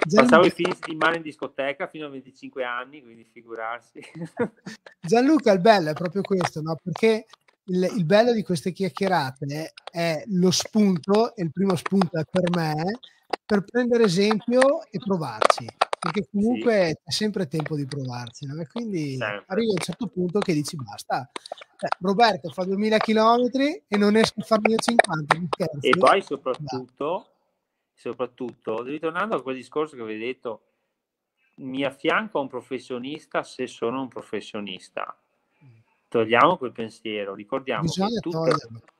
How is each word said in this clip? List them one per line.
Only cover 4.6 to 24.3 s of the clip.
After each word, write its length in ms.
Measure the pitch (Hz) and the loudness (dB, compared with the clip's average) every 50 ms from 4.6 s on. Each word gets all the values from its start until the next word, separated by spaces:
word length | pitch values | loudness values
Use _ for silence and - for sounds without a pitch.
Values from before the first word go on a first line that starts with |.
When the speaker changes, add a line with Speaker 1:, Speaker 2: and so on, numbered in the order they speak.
| - 202 214 - - - _ _ | -18 -18 -18 -18 -20 -20 _ _
Speaker 1:
Gianluca, 500 | - 160 208 240 254 277 320 277 - 233 | -2 2 2 4 6 6 4 4 4 4
il 80 | 196 185 | 4 6
bello 300 | 175 226 220 196 160 151 | 6 6 6 6 4 0
è 40 | 151 | -4
proprio 260 | - 170 180 156 196 | -4 -6 -6 -4 -4
questo, 380 | 185 - 196 185 165 - - 160 | -2 -2 0 0 0 -2 -4 -6
no? 160 | 151 160 165 - | -6 -6 -6 -6
Perché 440 | - 180 165 - 226 226 220 214 262 _ - - _ _ _ _ _ | -6 -8 -2 2 4 4 4 2 -2 _ -20 -20 _ _ _ _ _
il, 260 | - 180 180 185 175 - | -2 0 2 2 2 2
il 80 | 233 165 | 0 2
bello 280 | 151 196 208 233 247 | 6 6 6 6 6
di 100 | 233 220 | 4 2
queste 300 | 185 - 180 165 - 190 | 0 0 -2 -2 -2 -4
chiacchierate 1000 | 165 - 190 180 - - 196 190 185 165 139 131 131 - 151 139 143 156 160 - - - - - | -4 -2 -4 -4 -2 -2 0 2 2 2 0 -2 -6 -8 -8 -6 -6 -6 -8 -10 -12 -16 -16 -10
è 320 | - 170 170 170 160 147 - | -4 -2 0 0 0 -2 -4
lo 240 | 233 196 180 180 185 | -2 2 4 4 4
spunto, 840 | - - - - - 214 208 196 185 156 131 190 202 214 233 240 - | 4 2 0 0 2 4 4 4 4 2 2 2 4 4 4 2 0
e 80 | - | -4
il 100 | 175 160 | -4 -4
primo 220 | - 180 196 196 185 | -2 0 0 2 2
spunto 420 | - - - 190 196 190 151 - 160 | 0 0 2 4 4 4 4 0 -4
è 60 | 151 - | -4 -2
per 200 | - 185 180 175 175 | -2 -2 0 0 0
me, 440 | 170 160 156 151 151 165 185 226 - _ - _ _ _ _ - - _ | 0 -2 -2 -2 -2 -4 -4 -6 -8 _ -20 _ _ _ _ -18 -12 _
per 180 | - 208 202 - | -2 -2 -2 -2
prendere 400 | - - 240 254 233 240 233 226 | -2 -2 -2 0 2 4 4 4
esempio 800 | 202 165 190 202 214 220 208 - - 240 254 254 277 285 330 - - | 4 4 2 2 2 2 0 0 0 2 2 4 2 2 -2 -4 -10
e 80 | - 185 | -10 -8
provarci, 680 | - 196 196 165 156 135 110 107 - - - - 123 110 - - - - - - | -4 -2 -2 -2 -4 -4 -2 2 2 2 2 2 -2 -8 -4 -4 -4 -4 -4 -8
perché 300 | - 170 160 208 - - | -6 -4 -4 -4 -4 -4
comunque 580 | - 202 208 226 247 220 - 240 220 202 180 165 | -2 0 0 0 0 0 0 2 2 2 2 0
Speaker 2:
Sì. 60 | 151 - _ | 0 -4 _
Speaker 1:
c'è 60 | - | -6
sempre 380 | - - 214 214 190 208 185 131 | -4 -2 -2 -2 -2 -2 -4 -4
tempo 260 | - 160 147 147 160 | -4 -4 -4 -4 -4
di 100 | 147 143 | -6 -6
provarci, 600 | 131 147 139 131 123 120 123 123 117 - - 143 | -6 -8 -8 -8 -8 -8 -10 -10 -12 -14 -12 -12
no? 140 | 135 143 160 | -10 -10 -10
E 60 | 170 | -10
quindi 500 | - - 233 240 220 196 165 151 143 135 | -10 -8 -8 -6 -6 -4 -4 -4 -4 -4
Speaker 2:
Sempre. 280 | 127 117 104 104 101 - | -4 -4 -4 -6 -6 -8
Speaker 1:
arrivi 240 | - 190 208 233 220 | -6 -4 -2 0 0
a 40 | 196 | 0
un 80 | 165 | -2
certo 240 | - - - - 233 | -2 -6 -6 -6 -8
punto 320 | 185 - 180 180 175 165 208 | -6 -4 -4 -2 0 0 0
che 140 | 202 - | 0 0
dici: 240 | 160 147 143 - - | 0 0 -2 -4 -6
"Basta, 520 | 151 123 101 104 - - - 202 147 123 - - - - - - - - _ _ - | -10 -10 -12 -14 -12 -8 -6 -6 -6 -6 -8 -14 -14 -14 -14 -18 -18 -20 _ _ -8
cioè, 100 | - 151 - - | -8 -8 -6 -4
Roberto 500 | 180 190 196 185 240 220 190 - - 165 | -4 -2 2 4 4 2 2 0 -6 -10
fa 140 | - - 185 | -8 -6 -4
duemila 340 | 185 196 190 214 220 220 220 | -4 -2 -2 0 2 2 2
chilometri 840 | - - 220 220 220 226 233 240 247 240 - 262 277 294 339 427 _ - | 2 2 2 4 6 6 4 4 4 2 2 0 0 0 -2 -4 _ -2
e 80 | 202 | 0
non 200 | 208 202 208 208 | 2 4 4 6
esco 240 | 220 220 - | 4 4 2